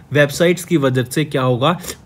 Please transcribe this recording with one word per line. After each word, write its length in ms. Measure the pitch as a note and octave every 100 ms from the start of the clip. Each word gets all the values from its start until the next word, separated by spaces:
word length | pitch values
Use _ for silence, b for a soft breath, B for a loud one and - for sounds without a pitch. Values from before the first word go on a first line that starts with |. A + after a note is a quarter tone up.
| -
वेबसाइट्स 540 | C#3+ D3 C#3+ F3 F3+ -
की 120 | E3
वजह 260 | C3+ B2+
से 220 | B2+ - D#3
क्या 160 | C#3+
होगा, 380 | B2+ A#2+ C#3 F3 B B